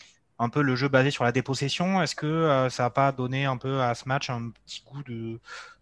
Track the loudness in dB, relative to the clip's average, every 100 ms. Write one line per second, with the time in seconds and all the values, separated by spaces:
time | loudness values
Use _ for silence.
0 | -20 _ _ _ -2 2 2 2 4 4
1 | 4 4 2 2 0 -2 -2 -2 0 2
2 | 0 -2 -2 0 4 4 2 0 0 2
3 | 2 2 -4 -2 -2 -2 -2 -2 0 -2
4 | -2 -4 -2 -6 -8 -12 -18 -20 -14 -14
5 | -10 -8 -8 -10 -14 -18 -18 -20